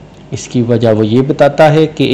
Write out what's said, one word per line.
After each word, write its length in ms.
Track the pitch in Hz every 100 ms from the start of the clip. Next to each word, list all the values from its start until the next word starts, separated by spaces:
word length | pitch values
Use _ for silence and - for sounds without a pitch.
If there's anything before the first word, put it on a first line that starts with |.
| - - -
इसकी 300 | - - 127
वजह 300 | 120 117 113
वो 100 | 107
ये 180 | 110 120
बताता 460 | 139 147 143 - 156
है 180 | 156 156
कि 200 | - 135